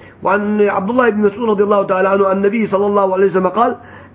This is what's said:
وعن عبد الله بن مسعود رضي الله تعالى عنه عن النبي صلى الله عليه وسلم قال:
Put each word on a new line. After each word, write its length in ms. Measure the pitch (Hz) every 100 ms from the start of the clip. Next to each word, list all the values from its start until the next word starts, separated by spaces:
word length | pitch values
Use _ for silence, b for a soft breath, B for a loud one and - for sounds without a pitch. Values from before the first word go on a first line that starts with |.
| B B
وعن 380 | 175 202 208 208
عبد 300 | 202 196 190
الله 200 | 247 233
بن 100 | 208
مسعود 300 | 208 202 233
رضي 140 | 202
الله 220 | 202 208 190
تعالى 220 | 185 190
عنه 180 | 196 196
عن 100 | 190
النبي 300 | 196 226 196
صلى 200 | 190 202
الله 280 | 202 190
عليه 120 | 190 196
وسلم 200 | 180 185
قال: 300 | 196 247 - B B B